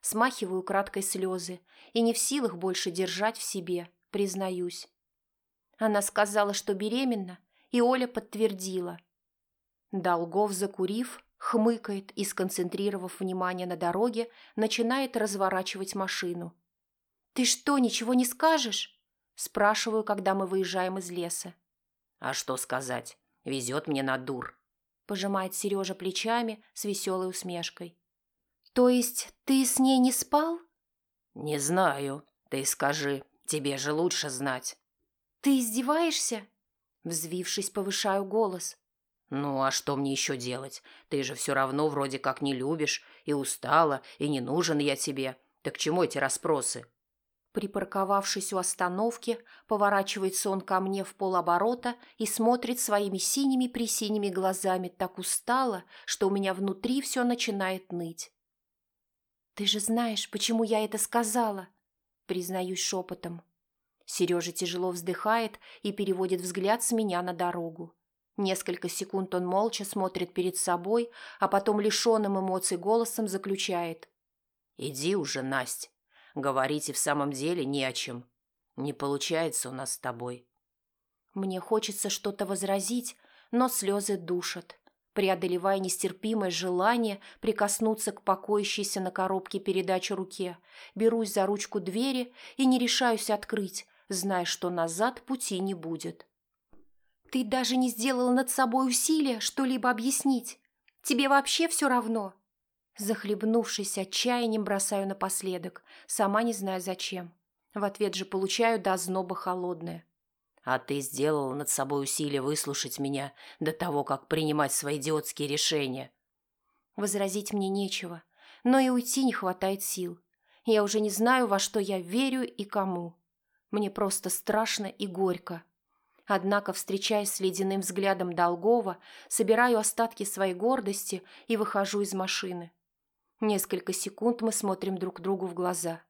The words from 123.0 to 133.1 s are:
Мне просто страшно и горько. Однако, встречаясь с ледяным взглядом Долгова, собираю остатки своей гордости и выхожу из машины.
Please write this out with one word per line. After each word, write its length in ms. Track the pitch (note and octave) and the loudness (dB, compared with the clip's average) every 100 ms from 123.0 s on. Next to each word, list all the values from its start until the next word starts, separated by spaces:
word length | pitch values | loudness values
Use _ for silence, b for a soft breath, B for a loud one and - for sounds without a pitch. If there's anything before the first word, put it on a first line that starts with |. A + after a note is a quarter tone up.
| F3 - _ _ _ _ _ | -6 -12 _ _ _ _ _
Мне 180 | G#3 G#3 | -2 -2
просто 400 | G3+ G3+ G3 F#3 | 0 -2 -2 -4
страшно 560 | - - G#3 A3+ - G3+ | -6 0 0 0 -2 -4
и 220 | - G3+ | -6 -8
горько. 560 | F3+ F#3+ F3 - E3+ - _ _ _ _ _ - | 0 0 0 -6 -10 -12 _ _ _ _ _ 0
Однако, 460 | G3 F#3 G3+ G#3 | 0 2 0 0
встречаясь 600 | F#3 - G3 - G#3+ G3+ | -6 -2 -2 2 0 0
с 80 | - | 0
ледяным 400 | F#3+ F#3 F#3+ G3 | -2 0 0 0
взглядом 540 | F#3 F#3 G3 F#3+ F3+ | -2 0 2 2 0
Долгова, 640 | E3+ F3 F3 G3+ A#3+ G3 F3 B B B | 2 2 2 4 4 2 -8 B B B
собираю 500 | - G#3 A3 B3 A3+ | 0 4 6 6 4
остатки 440 | G#3+ - A3+ - | 2 0 -2 -2
своей 320 | G3+ - F#3+ | -8 0 0
гордости 720 | F3+ A3 C4 G3+ F#3+ - F#3+ B B B | 2 2 2 0 -4 -6 -8 B B B
и 80 | A3+ | 0
выхожу 440 | G#3+ G3+ G3 G3+ | 2 0 0 0
из 140 | G3+ | 0
машины. 580 | F#3+ F#3+ - F#3+ F3 E3+ _ _ _ _ | -2 -2 -4 -4 -8 -10 _ _ _ _